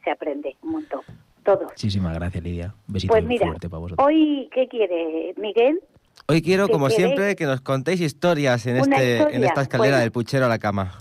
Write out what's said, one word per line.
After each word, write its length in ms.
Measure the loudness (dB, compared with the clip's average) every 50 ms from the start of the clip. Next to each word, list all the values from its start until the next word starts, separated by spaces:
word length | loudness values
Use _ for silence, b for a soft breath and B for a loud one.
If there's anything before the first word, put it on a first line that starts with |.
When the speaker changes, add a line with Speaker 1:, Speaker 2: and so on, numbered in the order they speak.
| -6
Speaker 1:
se 80 | -6
aprende 440 | -6 -4 -6 -6 -6 -6 -8 -10 -12 _
un 120 | -10 -8 -8
montón, 280 | -8 -8 -8 -10 -12 -12 -14 -20 -20 _ _ _ _ 2
todo. 200 | 2 2 2 0
Speaker 2:
Muchísimas 500 | -8 -10 -6 -4 -2 -2 -2 -2 -2 -4
gracias, 300 | -4 -6 -6 -6 -6 -6
Lidia. 320 | -6 -6 -6 -8 -10 -12 -14 -14
Un 60 | -8 -6
besito 180 | -4 0 2
Speaker 1:
Pues 120 | 2 2 2
Speaker 2:
muy 100 | 0 0
Speaker 1:
mira, 140 | 0 0
Speaker 2:
fuerte 200 | -2 -2 -6 -10
para 120 | -10 -10 -10
vosotros. 260 | -10 -8 -2 2 2
Speaker 1:
¿hoy 400 | 4 4 4 4 2 0 -4 -6 -6 -2
qué 140 | -2 -2
quieres, 680 | -2 0 -2 -2 0 0 -4 -4 -4 -4 -6 -6 -6 -8 -8
Miguel? 400 | -8 -2 0 2 2 2 2 -2 -6 _ _ _ _ _ _ -12 -2
Speaker 3:
Hoy 160 | 0 0 2 2
quiero, 240 | 2 2 2 4
Speaker 1:
¿Qué 60 | 2 2
Speaker 3:
como 120 | 2 2
Speaker 1:
quieres? 180 | 2 2 2 2
Speaker 3:
siempre, 280 | 2 2 2 0 0 0
que 100 | -2 -2
nos 160 | -2 -2 -2
contéis 380 | -2 -2 -4 -2 0 -2 -2 0
historias 640 | -2 -4 -4 0 2 2 2 4 2 2 2 0 0
en 120 | 0 0 2
Speaker 1:
Una 160 | 2 4 4
Speaker 3:
este, 180 | 4 4 2 4
en 40 | 2 2
Speaker 1:
historia. 240 | 2 2 0 0
Speaker 3:
esta 140 | 2 2 0 -2
escalera 260 | -2 0 2 2 4 4
Speaker 1:
Bueno. 80 | 4
Speaker 3:
del 100 | 2 2
puchero 340 | 0 -4 -4 0 0 2 2
a 40 | 2
la 100 | 2 0
cama. 320 | 0 -2 0 0 -4 -4 -6 -6